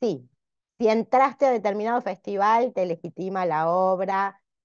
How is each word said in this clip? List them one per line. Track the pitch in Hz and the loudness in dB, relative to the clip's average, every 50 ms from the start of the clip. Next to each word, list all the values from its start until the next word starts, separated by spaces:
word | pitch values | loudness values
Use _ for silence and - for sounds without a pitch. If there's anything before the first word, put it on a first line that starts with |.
sí, | 254 214 160 127 123 _ _ _ _ _ _ _ _ _ _ - | -2 -2 -2 -4 -8 _ _ _ _ _ _ _ _ _ _ 0
si | 233 214 | 2 2
entraste | 220 226 214 - - 254 269 277 247 - 285 | 4 2 0 2 2 4 4 2 2 2 2
a | 262 | 2
determinado | 247 214 190 208 196 208 208 226 240 247 | 2 2 0 -2 -2 -2 -2 -2 -2 -2
festival, | - 196 190 - - 208 202 196 202 214 226 233 254 240 | -2 -4 -10 -10 -8 -6 -2 0 2 2 4 2 2 0
te | - 190 185 | -2 -2 -2
legitima | 180 165 170 - 170 - - 185 190 196 185 180 | -2 -4 -6 -8 -14 -10 -8 -8 -6 -4 -2 -2
la | 170 151 156 160 165 | -2 -2 0 0 0
obra, | 175 185 190 185 190 180 190 190 196 196 196 196 - _ _ _ _ _ | 0 2 2 2 0 0 -2 -2 -2 -2 -2 -4 -6 _ _ _ _ _